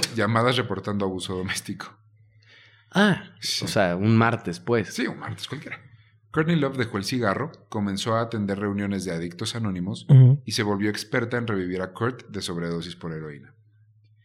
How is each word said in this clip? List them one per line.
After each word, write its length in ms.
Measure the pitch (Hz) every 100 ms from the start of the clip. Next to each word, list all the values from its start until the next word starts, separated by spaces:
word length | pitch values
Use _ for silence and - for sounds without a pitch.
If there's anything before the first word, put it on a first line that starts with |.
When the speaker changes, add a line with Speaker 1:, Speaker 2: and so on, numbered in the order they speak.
| - 117
Speaker 1:
llamadas 400 | 104 113 123 123
reportando 480 | 110 95 - 101 95
abuso 300 | 92 - 92
doméstico. 640 | 95 - - 92 - - _ _ _ _ _ - - _ _
Speaker 2:
Ah, 300 | 185 208 170 - -
Speaker 1:
Sí. 240 | - - -
Speaker 2:
o 20 |
sea, 280 | 104 92 87
un 180 | 107 113
martes, 440 | 113 113 - 170
pues. 340 | - 117 95
Speaker 1:
Sí, 120 | - 240
un 120 | 151
martes 280 | - 104 -
cualquiera. 320 | 131 - - - - _ _ _
Courtney 260 | 156 160 170
Love 200 | 139 127
dejó 200 | 110 101
el 80 | 98
cigarro, 460 | 127 107 95 151 - _
comenzó 460 | 110 101 98 117 113
a 40 |
atender 380 | 117 113 101 98
reuniones 460 | 104 101 101 98 90
de 80 |
adictos 420 | 85 87 - 110 120
anónimos 500 | 110 92 90 117 -
Speaker 3:
Ujú. 340 | 135 123 143 -
Speaker 1:
y 60 |
se 120 | 113
volvió 260 | 104 101 104
experta 480 | 101 - 131 113 120
en 100 | 113
revivir 340 | 98 90 92
a 120 | 92
Kurt 340 | - 113 131 -
de 140 | 98
sobredosis 540 | 95 85 85 85 85 82
por 160 | 85
heroína. 420 | 78 76 71 - _ _ _ _ _ _ _